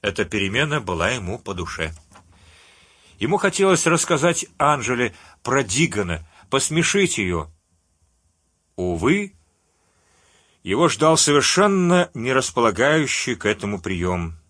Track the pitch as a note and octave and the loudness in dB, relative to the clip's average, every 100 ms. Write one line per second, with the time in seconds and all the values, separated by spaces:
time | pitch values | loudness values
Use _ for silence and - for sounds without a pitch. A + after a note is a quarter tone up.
0 | G#2 G2 F#2+ G#2+ F#2+ A2 D3 D3 G2 F2 | -4 -2 -2 -2 -2 0 0 -2 -4 -2
1 | F2 B2 F2+ A2+ - F2+ E2 - E2 E2 | 0 -2 -6 -10 -8 -8 -8 -6 -8 -8
2 | _ - _ _ - - - _ _ _ | _ -20 _ _ -20 -20 -20 _ _ _
3 | _ - A2 G3 G3 - F#3+ F3+ E3 E3 | _ -8 -4 0 -2 2 2 4 2 0
4 | - E3 E3 E3 - _ D3 C#3+ A2 B2 | 0 0 0 0 -6 _ 0 0 0 -2
5 | A#2+ - - - - C3+ A2+ G#2+ E3 G#2 | -2 -4 -20 -12 -2 0 0 0 0 0
6 | F#2 E2 - _ _ C3+ - D#3 E3 G3+ | -4 -6 -8 _ _ -2 0 0 0 2
7 | F#3 - F#2+ E2+ D#2 _ _ _ _ _ | 0 0 -2 -2 -6 _ _ _ _ _
8 | _ _ _ _ _ _ _ - F2+ E2+ | _ _ _ _ _ _ _ -6 -4 0
9 | G#2+ F#3+ G3+ _ _ _ _ _ _ _ | 0 0 -2 _ _ _ _ _ _ _
10 | _ _ _ _ _ _ F#2+ G#2 E3 - | _ _ _ _ _ _ -4 0 2 4
11 | D#3 D#3+ - C#3+ B2+ - G3+ G3 F3 F3 | 4 4 4 4 4 2 2 4 2 2
12 | F3 B2+ A#2+ C3 C3 - A#2 G#2 C3+ D#3+ | 0 -4 -2 0 0 2 2 4 2 2
13 | C#3+ - - A#2+ G#2 G#2 G#2 G2+ E2+ F#2 | 0 -4 -4 -2 -2 -2 -4 -6 -6 -4
14 | F2+ F2+ E2+ E2 _ | -2 -2 -4 -10 _